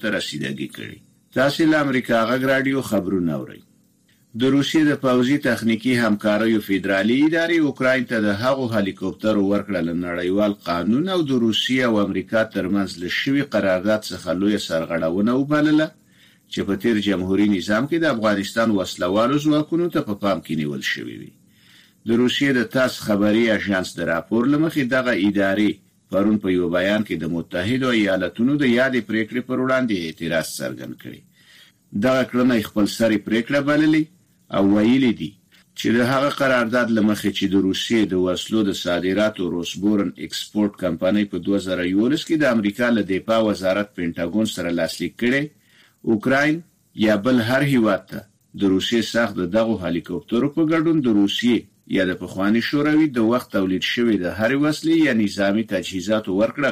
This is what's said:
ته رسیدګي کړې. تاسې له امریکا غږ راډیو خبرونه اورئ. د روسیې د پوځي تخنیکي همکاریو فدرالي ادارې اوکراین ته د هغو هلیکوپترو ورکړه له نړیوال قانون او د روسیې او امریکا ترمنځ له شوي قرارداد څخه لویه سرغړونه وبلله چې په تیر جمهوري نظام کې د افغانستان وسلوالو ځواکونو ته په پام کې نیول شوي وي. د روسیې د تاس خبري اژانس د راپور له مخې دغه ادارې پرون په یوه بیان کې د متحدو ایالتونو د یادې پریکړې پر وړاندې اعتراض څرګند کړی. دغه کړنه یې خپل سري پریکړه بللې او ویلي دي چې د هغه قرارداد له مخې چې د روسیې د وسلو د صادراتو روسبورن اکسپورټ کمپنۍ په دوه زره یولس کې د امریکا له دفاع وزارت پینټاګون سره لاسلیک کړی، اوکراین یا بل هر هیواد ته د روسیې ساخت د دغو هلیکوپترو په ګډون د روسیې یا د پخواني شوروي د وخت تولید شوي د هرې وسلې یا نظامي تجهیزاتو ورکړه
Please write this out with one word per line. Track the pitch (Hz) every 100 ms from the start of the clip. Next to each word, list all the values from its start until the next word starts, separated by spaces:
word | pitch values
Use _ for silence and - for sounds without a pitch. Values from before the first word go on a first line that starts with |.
ته | 107 95
رسیدګي | - 73 69 69 - -
کړې. | 55 - - _ _
تاسې | 127 139 143
له | 160 156 139
امریکا | 127 117 117 110
غږ | 127 131
راډیو | 131 135 135
خبرونه | - 101 92 95 85
اورئ. | 69 64 50 _ _ _ _ _ _ _
د | 110 131 139
روسیې | 139 160 151
د | 139
پوځي | 131 123 127 143 135
تخنیکي | 110 110 110 123 123
همکاریو | 113 104 107 104 110 110 101
فدرالي | 95 95 98 104 131 156
ادارې | 165 165 170
اوکراین | 147 - 127 131 120
ته | 113
د | 104 101
هغو | 127 135 123 113
هلیکوپترو | 98 - 95 - 110 104 98
ورکړه | 101 98 92 82
له | 82 87
نړیوال | 87 90 101 104 101 87
قانون | 85 87 123 185
او | 185
د | 147 127
روسیې | 113 104 - 131 123
او | 107 98
امریکا | 92 - 113
ترمنځ | 110 101 90 101 95 85
له | 87 -
شوي | 135 139 -
قرارداد | 107 98 92 101 107 -
څخه | 92 85 87
لویه | 101 101 -
سرغړونه | 82 82 82 80 90 110
وبلله | 127 139 151 151 151 156 - _ _ _ _ -
چې | - 95
په | 95
تیر | 120 110
جمهوري | 101 90 92 95 104
نظام | 95 101 107 147
کې | 165
د | 160
افغانستان | 117 107 101 98 117 113
وسلوالو | 101 87 - 90 104 117 147 147
ځواکونو | 151 151 165 175
ته | 160 -
په | 101
پام | 101 87
کې | - 78
نیول | 73 67 -
شوي | 69 58 53
وي. | - _ _ _ _ - _ _ 110
د | 117
روسیې | 123 - 143 127
د | 110
تاس | 131 127 - -
خبري | 101 107 107 117
اژانس | 101 98 95 87
د | - 82
راپور | 82 - 110 123
له | 147
مخې | 160 151 123 131
دغه | 123 101 101
ادارې | 98 98 98 104 - _ _ -
پرون | 92 104 107
په | 95 90
یوه | 87 87
بیان | 95 107 107
کې | 85
د | 80 85
متحدو | 80 87 95 127 131
ایالتونو | 117 98 92 87 - 123 147
د | 139 117
یادې | 131 123 104
پریکړې | 110 110 120 123
پر | 131
وړاندې | 131 131 123 95
اعتراض | 82 78 82 82 78 -
څرګند | 65 64 64 62
کړی. | 62 - - _ _ - - _ _
دغه | 101 123 131 120
کړنه | 123 127 120
یې | 101
خپل | 107 101 -
سري | 113 104 -
پریکړه | 113 117 143 139
بللې | 147 220 311 - _ _ _ - 95
او | 98 104
ویلي | 107 131 131 87
دي | 80 - _ _ _ -
چې | 113 117
د | 120
هغه | 135 143
قرارداد | - 135 127 113 123 117 113
له |
مخې | 107 104 101 -
چې | 98
د | 95 95
روسیې | 92 - 117 98
د | 92 92
وسلو | 87 - 110
د | 101 87
صادراتو | 90 87 90 95 107 107 87 87
روسبورن | 85 87 101 107 90 - 80
اکسپورټ | - - 104 104 -
کمپنۍ | 90 82 92 104 101
په | 90 85
دوه | 101 92
زره | 87 87 95
یولس | 120 160 -
کې | 160
د | 139 113
امریکا | 101 101 120
له | 113 92
دفاع | 95 110 113
وزارت | 110 92 92 98 104 -
پینټاګون | 85 85 85 104 107 -
سره | 85 85
لاسلیک | 80 - - -
کړی، | 120 139 151 _ _ _ _ _
اوکراین | - 107 123 135 147 160 - _ _ -
یا | 107 104 117
بل | 127 113
هر | 131 143
هیواد | 131 107 95 -
ته | - - _ _ -
د | 98
روسیې | 95 - 117 107
ساخت | 117 113 92
د | 90 104
دغو | 113 101
هلیکوپترو | 85 85 - 85 - 117 143 165
په | 156
ګډون | 160 160 156
د | 123 104
روسیې | 101 - 120 110 - _ - 98
یا | 92
د | 90
پخواني | 92 92 98 113 113
شوروي | 147 147 151 156
د | 123 110
وخت | 113 - 104
تولید | 95 92 -
شوي | - 117 101
د | 87 87
هرې | 110 139
وسلې | 151 151 160 165 147
یا |
نظامي | 113 101 90 98 104
تجهیزاتو | 110 95 - 95 90 110 107 95
ورکړه | 113 - 135